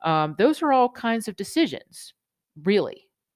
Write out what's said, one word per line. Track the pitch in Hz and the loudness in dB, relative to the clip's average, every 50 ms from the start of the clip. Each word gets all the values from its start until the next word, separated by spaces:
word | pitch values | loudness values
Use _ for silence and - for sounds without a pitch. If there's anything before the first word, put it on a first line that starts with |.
| - | -4
Um, | 160 160 156 151 151 151 - | -2 0 0 0 -2 -2 0
those | 208 294 302 - 330 | 2 2 2 2 0
are | 294 269 | 2 2
all | 254 247 247 | 4 2 2
kinds | 247 - - 233 226 226 214 - | 0 -4 -4 -4 -4 -4 -4 -8
of | 190 | -10
decisions, | - 196 - - 320 330 196 127 - - _ - - - - - _ _ _ _ _ _ _ _ 151 147 | -10 -10 -4 0 0 0 0 -2 -8 -14 _ -20 -20 -20 -20 -20 _ _ _ _ _ _ _ _ -6 -2
really. | 185 208 196 147 - - - _ _ _ _ _ _ _ | 0 2 2 2 -2 -6 -12 _ _ _ _ _ _ _